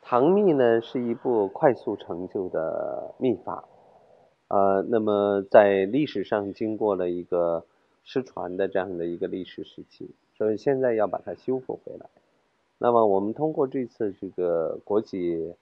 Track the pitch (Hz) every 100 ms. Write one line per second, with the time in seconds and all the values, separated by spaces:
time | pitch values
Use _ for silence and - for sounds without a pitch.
0 | - 123 139 196 208 143 123 113 113 131
1 | 120 117 135 117 98 - 156 113 - 101
2 | - 87 90 107 92 85 80 - 73 -
3 | - - 131 113 - 90 - _ _ _
4 | _ _ _ _ _ 101 98 98 92 117
5 | 107 104 101 101 98 117 101 98 95 123
6 | 147 104 92 110 101 92 110 107 107 95
7 | 90 87 87 87 85 85 - _ _ _
8 | _ 139 123 - 90 92 95 98 92 90
9 | 85 85 90 95 90 - - - - _
10 | - - _ _ 107 107 143 135 131 113
11 | 101 82 - 90 - 131 131 - - -
12 | - _ _ _ _ _ _ _ 120 120
13 | 110 98 101 113 151 156 139 139 120 _
14 | 107 95 98 87 90 85 80 - - 104
15 | 110 98 87 82 82 87